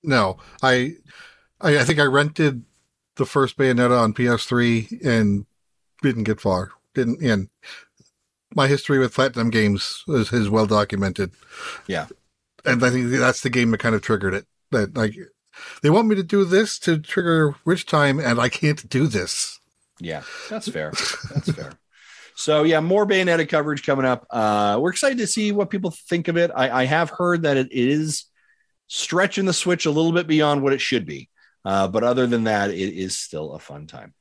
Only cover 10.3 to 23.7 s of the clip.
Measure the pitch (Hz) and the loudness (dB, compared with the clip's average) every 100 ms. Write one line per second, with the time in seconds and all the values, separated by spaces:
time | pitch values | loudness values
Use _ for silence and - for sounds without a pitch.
10.3 | 120 104 110 107 104 104 98 98 - 92 | 0 2 0 2 2 0 -2 -2 -2 -6
11.3 | _ _ - - - - 87 - - _ | _ _ -16 -14 -14 -8 -8 -8 -18 _
12.3 | _ _ _ 151 123 123 127 120 127 127 | _ _ _ -2 2 2 0 -2 0 0
13.3 | 123 135 123 117 110 117 107 - 107 98 | 0 -2 0 0 0 0 -2 0 -2 0
14.3 | 98 - _ _ 127 101 127 110 104 87 | -4 -8 _ _ -2 -2 -2 -4 -4 -20
15.3 | _ _ - - - 147 185 226 202 170 | _ _ -20 -20 -2 4 4 4 0 2
16.3 | 202 185 190 214 - - 160 151 - 175 | 2 4 2 2 -2 0 0 0 -2 2
17.3 | 165 151 139 - 175 - 156 143 139 131 | 2 2 0 -2 -2 0 2 2 2 0
18.3 | 120 123 - 151 151 - 131 151 104 87 | 0 0 0 -2 -2 -2 0 0 0 -4
19.3 | - - - _ _ _ _ 87 78 - | -6 -8 -10 _ _ _ _ -10 -10 -12
20.3 | - - 220 - 80 76 - - - - | -16 -12 -10 -8 -8 -8 -6 -6 -8 -6
21.3 | - - 156 - - _ _ - - - | -6 -4 -8 -10 -18 _ _ -20 -20 -20
22.3 | - - 151 160 156 160 196 202 190 180 | -8 0 2 4 2 2 2 4 2 4
23.3 | 165 165 160 147 | 2 2 0 0